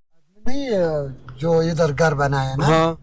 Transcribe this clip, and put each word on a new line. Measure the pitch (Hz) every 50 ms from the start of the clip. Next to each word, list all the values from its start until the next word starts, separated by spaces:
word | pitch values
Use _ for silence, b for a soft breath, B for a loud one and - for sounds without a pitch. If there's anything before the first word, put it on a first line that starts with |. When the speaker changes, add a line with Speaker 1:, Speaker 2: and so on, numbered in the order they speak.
| _ _ _ _ _ _ 185 208 214
Speaker 1:
नहीं, | 247 262 285 277 262 220 190 175 165 156 151 143 135 131 127 - - - -
जो | 139 170 165 165 165
इधर | 165 170 156 170 156 143
घर | 131 165 160 151
बनाया | 139 143 139 139 139 135 131 135
ना, | 139 151
Speaker 2:
हाँ। | 143 160 160 160 165 165 -